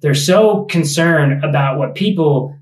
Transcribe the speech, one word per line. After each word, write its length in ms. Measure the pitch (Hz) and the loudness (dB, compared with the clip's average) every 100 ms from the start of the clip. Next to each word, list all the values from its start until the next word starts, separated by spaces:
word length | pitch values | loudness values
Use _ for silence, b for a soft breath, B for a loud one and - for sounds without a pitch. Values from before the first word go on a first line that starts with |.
they're 120 | 147 | 0
so 520 | 139 - 185 214 196 - | -2 2 4 4 2 -2
concerned 760 | 170 147 - 165 165 143 135 | -2 -2 0 0 2 2 0
about 360 | 151 143 135 143 | -2 0 -2 -2
what 160 | 139 | -6
people 600 | - 202 190 151 139 - - | -4 -2 0 0 0 -2 -12